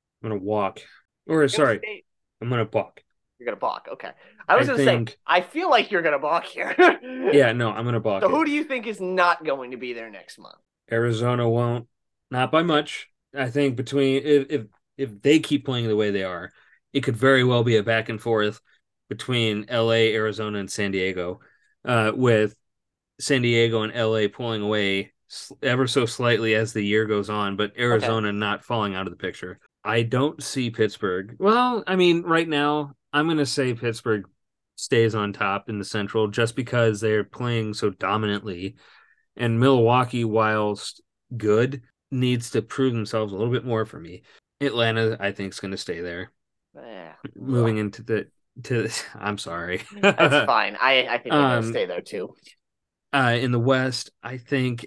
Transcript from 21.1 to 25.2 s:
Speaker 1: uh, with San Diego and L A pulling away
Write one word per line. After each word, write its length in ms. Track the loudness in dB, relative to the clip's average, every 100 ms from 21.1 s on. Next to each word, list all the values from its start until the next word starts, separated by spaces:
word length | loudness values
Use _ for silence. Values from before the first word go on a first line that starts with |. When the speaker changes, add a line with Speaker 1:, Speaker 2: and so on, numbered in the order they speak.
| -4 -8 -10 _ _ _ _ -2
Speaker 1:
uh, 260 | 2 2 2
with 400 | 4 4 2 -2 _ _ _ _ _ _
San 220 | -2 0
Diego 400 | 2 2 2 2
and 100 | -2
L 220 | -2 0 0
A 100 | 0
pulling 340 | -2 -6 -4
away 500 | -2 0 0 -2 -4 _